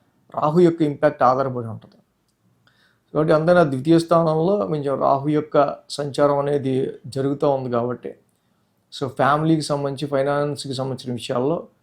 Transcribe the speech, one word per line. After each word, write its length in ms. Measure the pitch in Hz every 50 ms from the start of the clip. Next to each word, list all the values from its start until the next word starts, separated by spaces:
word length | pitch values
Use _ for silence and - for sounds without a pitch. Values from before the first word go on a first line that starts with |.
| _ _ _ _ _ _ -
రాహు 260 | 127 147 151 151 180
యొక్క 220 | 175 165 165 165
ఇంపాక్ట్ 400 | 160 147 139 - 156 147 147 -
ఆధారపడి 440 | 131 123 131 131 135 131 127 123 113
ఉంటుంది. 300 | 110 104 110 - - _ _ _ _ _ _ _ _ _ _ _ _ _ _ _ _ _ _ _ _ _ _ _ _ -
కాబట్టి 180 | 147 156 160
అంతేనా 300 | 156 151 160 170 180 175
ద్వితీయ 360 | 165 143 135 131 135 165 165 165
స్థానంలో 680 | 165 - 175 165 165 160 156 160 160 185 208 208 196
కొంచెం 340 | 180 156 147 135 139 135 135
రాహు 280 | 143 135 139 135 139 151
యొక్క 460 | 151 151 151 - - 147 139 - - - _ -
సంచారం 500 | - - 147 143 123 147 147 143 143 143
అనేది 520 | 143 143 147 139 127 131 131 131 135 - - - -
జరుగుతూ 440 | 123 - 135 131 139 143 143 156 147
ఉంది 200 | 139 131 131 123
కాబట్టి, 400 | 120 117 120 123 120 - - - - _ _ _ _ _ _ _ _ _ _ _ _ _ _ _
so 160 | - - 143 127
ఫ్యామిలీకి 540 | - - 127 135 147 151 160 160 165 160
సంబంధించి, 460 | 147 - 147 143 139 139 139 131 151 143
ఫైనాన్స్‌కి 640 | 143 135 135 143 143 147 147 147 143 131 - 135 127
సంబంధించిన 380 | 131 131 135 131 131 - 123
విషయాల్లో 540 | 120 110 - - 156 123 127 147 170 - - - _ _